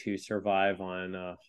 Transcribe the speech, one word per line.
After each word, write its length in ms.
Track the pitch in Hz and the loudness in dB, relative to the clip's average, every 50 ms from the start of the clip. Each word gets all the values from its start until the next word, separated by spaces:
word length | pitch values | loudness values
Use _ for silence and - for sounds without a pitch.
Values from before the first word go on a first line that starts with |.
| - | -4
to 120 | 107 101 | -2 -2
survive 640 | 98 - - 107 101 92 101 98 95 98 101 98 92 | -2 -2 -2 -2 0 2 4 4 6 6 4 4 2
on 340 | 95 92 90 92 92 92 92 | -2 -4 -4 -4 -4 -4 -4
a 220 | 92 90 90 87 - - | -6 -6 -6 -8 -10 -8